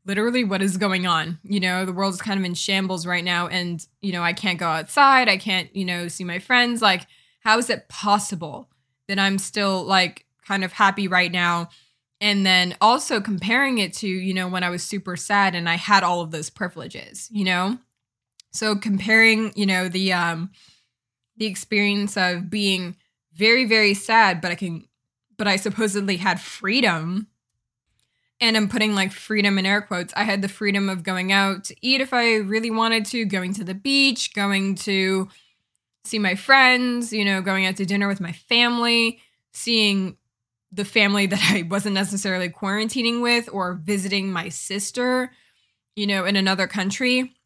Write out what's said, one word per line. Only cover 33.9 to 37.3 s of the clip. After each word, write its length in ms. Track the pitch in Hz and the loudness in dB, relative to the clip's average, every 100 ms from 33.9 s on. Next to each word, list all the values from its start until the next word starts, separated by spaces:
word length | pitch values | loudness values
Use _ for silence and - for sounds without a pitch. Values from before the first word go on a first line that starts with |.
| 277 269 233 - | 2 2 2 -4
going 440 | - 202 196 196 190 | -2 0 0 0 -2
to 520 | - 196 190 190 196 - _ _ _ _ _ _ | -2 0 0 0 -4 -10 _ _ _ _ _ _
see 140 | - 220 | -8 -2
my 180 | 196 196 | -2 0
friends, 760 | - 269 254 254 247 240 233 | 4 6 8 6 2 -2 -4
you 140 | 214 | -2
know, 160 | 202 | 0